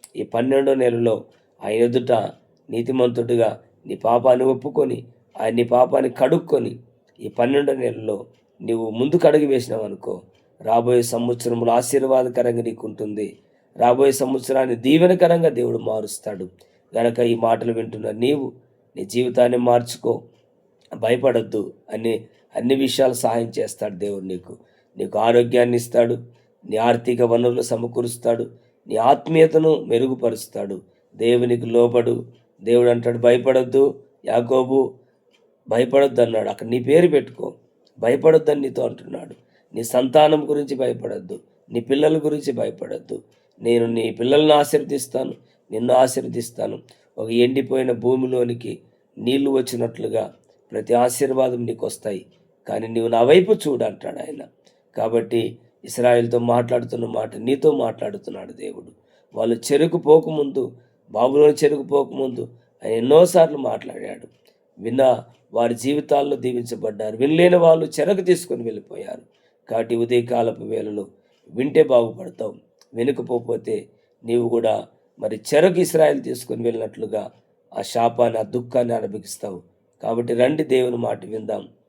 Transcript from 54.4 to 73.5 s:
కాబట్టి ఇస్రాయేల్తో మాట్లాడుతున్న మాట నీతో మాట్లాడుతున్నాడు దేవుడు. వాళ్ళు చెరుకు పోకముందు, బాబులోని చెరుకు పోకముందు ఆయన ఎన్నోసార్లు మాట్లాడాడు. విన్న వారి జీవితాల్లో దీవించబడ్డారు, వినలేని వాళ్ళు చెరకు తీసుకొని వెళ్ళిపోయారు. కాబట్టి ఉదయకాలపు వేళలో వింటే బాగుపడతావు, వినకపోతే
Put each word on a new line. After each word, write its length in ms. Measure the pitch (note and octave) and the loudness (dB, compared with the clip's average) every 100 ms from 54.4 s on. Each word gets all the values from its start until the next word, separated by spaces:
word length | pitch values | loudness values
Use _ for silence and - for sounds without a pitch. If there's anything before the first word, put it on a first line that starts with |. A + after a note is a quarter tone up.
| - _ _ _ _ - | -18 _ _ _ _ -6
కాబట్టి 600 | A2 A#2 G#2 A#2 A2 - _ _ | -2 -2 0 -2 -4 -10 _ _
ఇస్రాయేల్తో 540 | - - B2 A#2+ A#2 A#2+ | -14 -2 2 2 2 0
మాట్లాడుతున్న 680 | A#2+ A#2+ A#2+ B2 A#2+ A#2+ A#2 | 2 0 0 -2 -4 -8 -6
మాట 300 | A2+ A2 - | -6 -8 -8
నీతో 340 | A#2 C3+ D#3 | -4 2 2
మాట్లాడుతున్నాడు 840 | C#3 A#2 A2 - - - G2 - | 2 -2 -6 -10 -10 -14 -14 -16
దేవుడు. 400 | - - - - _ _ _ _ | -16 -16 -16 -20 _ _ _ _
వాళ్ళు 220 | A2+ A2+ A2 - | -4 -2 -2 0
చెరుకు 260 | C#3+ E3 E3 | 2 2 0
పోకముందు, 800 | C#3+ D#3+ D#3+ D#3 C#3+ C3+ B2 - _ _ _ | 4 4 4 -2 -4 -4 -6 -10 _ _ _
బాబులోని 440 | G#2 B2 C#3+ D3+ D3 | -2 2 6 4 6
చెరుకు 180 | D3 D3 | 2 0
పోకముందు 640 | - C#3 C3+ C3+ C3 B2 A#2+ - _ _ | -2 -2 -2 -4 -6 -6 -10 -16 _ _
ఆయన 100 | A2 | -6
ఎన్నోసార్లు 640 | A2+ B2 D3+ F3 F3+ D#3+ D3 | -4 4 6 6 6 4 2
మాట్లాడాడు. 720 | A#2+ G#2+ - - G2 - - _ _ _ _ - | -6 -8 -10 -14 -14 -16 -20 _ _ _ _ -14
విన్న 460 | A2 C3 C3 A2+ - _ _ | -6 2 2 2 -4 _ _
వారి 200 | A2+ A#2+ | -2 -2
జీవితాల్లో 600 | A#2 B2+ D3 D3 C#3+ C#3+ C3 | -2 -2 -4 0 0 0 -2
దీవించబడ్డారు, 800 | B2+ A#2+ A#2+ A2+ A2 G#2 G#2+ A2+ | -4 -6 -6 -8 -8 -6 -8 -2
వినలేని 400 | C#3 D#3+ F3+ F3+ | 0 4 4 6
వాళ్ళు 300 | E3 D#3+ D#3 - | 6 4 2 -2
చెరకు 200 | D#3+ F#3+ | 0 0
తీసుకొని 420 | F3+ E3+ - - | 2 0 0 -6
వెళ్ళిపోయారు. 600 | A#2 G#2 - - G2 - - _ _ _ - | -6 -10 -14 -16 -14 -16 -18 _ _ _ -6
కాబట్టి 260 | A2+ A#2 A#2 | -4 -2 -2
ఉదయకాలపు 680 | A#2 B2 A#2+ A#2+ A2+ - | 0 0 0 -2 -2 -4
వేళలో 420 | A2 A2 G#2+ G#2 G2 _ _ _ _ | -6 -6 -6 -8 -10 _ _ _ _
వింటే 340 | F#2+ C#3+ D#3+ | -6 0 4
బాగుపడతావు, 720 | D#3 B2 A2+ G2 F#2 - G#2+ - _ _ _ | 4 4 2 -6 -16 -10 -12 -12 _ _ _
వినకపోతే 920 | A2+ B2+ B2+ A#2 A#2+ A#2+ | -4 -2 -2 -6 -6 -4